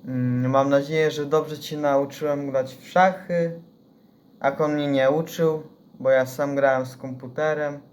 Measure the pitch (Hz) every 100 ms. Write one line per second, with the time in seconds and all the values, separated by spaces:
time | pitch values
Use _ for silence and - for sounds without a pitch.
0 | - 127 127 123 127 135 139 139 143 156
1 | 156 139 139 156 147 147 - 151 147 139
2 | 139 - 151 143 143 131 131 - - 180
3 | 190 185 - 175 170 165 - _ _ _
4 | _ _ _ _ 139 139 151 147 143 135
5 | 135 151 160 - 160 156 - _ _ -
6 | 131 131 127 127 143 139 139 131 127 -
7 | 131 127 127 139 156 151 147 143 -